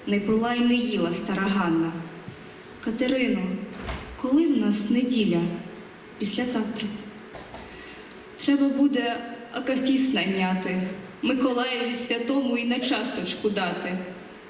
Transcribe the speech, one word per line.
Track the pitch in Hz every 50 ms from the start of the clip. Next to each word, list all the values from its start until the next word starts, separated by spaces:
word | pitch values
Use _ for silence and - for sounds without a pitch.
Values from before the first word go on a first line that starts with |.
| -
Не | 202 202 202
пила | 202 208 220 220 226 240 240
й | 240
не | 240 240 247
їла | 240 - - 208 185 170 170 170
стара | - - 202 196 185
Ганна. | 196 202 196 196 175 170 165 165 165 165 170 170 - - - - - - - - - - - - - - - - -
«Катерино, | 233 214 - 254 254 269 262 247 214 208 185 185 185 185 - - - - - - - - - - - - -
коли | - 254 269 311 339
в | 302 262
нас | 226 208 208 202 - - -
неділя?» | 240 247 247 247 240 220 202 175 170 170 170 - - - - - - - - - - - - - - -
«Післязавтра». | 214 202 - 240 247 247 240 226 208 208 - - 220 196 - - - - - - - - - - - - - - - - - - - - - - - - - - - - - - -
«Треба | 285 285 269 277 277
буде | 269 277 285 285 240 247 233 233 226 - - - - - - - -
акафіст | 247 - 269 262 - - 269 262 262 - - -
найняти, | 180 175 196 190 190 185 185 185 185 185 185 185 185 185 185 - - - - - -
Миколаєві | 208 233 277 240 262 262 240 240 247 254 247 233 240 240 233
Святому | - - - 233 240 233 285 269 277 254 240 240
і | 233 233
на | 240 247 262
часточку | 247 254 254 214 220 - - 180 180 - - - - 208
дати, | 196 202 180 170 170 - - 175 185 185 - - - - - - - - -